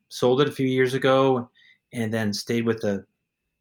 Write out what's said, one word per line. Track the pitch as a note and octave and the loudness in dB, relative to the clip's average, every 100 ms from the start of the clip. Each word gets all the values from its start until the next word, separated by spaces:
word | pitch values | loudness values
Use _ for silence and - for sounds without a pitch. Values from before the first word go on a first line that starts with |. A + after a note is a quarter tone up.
| - | -14
sold | - B2 B2+ | -2 2 2
it | C#3+ | 0
a | |
few | - C3 | 0 -2
years | C3 B2+ | 0 0
ago, | C3 C3 C3+ C3+ B2+ A#2+ _ _ _ _ | 0 2 4 4 0 -4 _ _ _ _
and | B2 A2 | -6 -4
then | A2+ G#2+ | -2 -2
stayed | G2+ - A#2 | -4 -4 -2
with | A#2 A2 | -2 -2
the, | G#2 G2 - _ _ _ _ _ | -2 -4 -8 _ _ _ _ _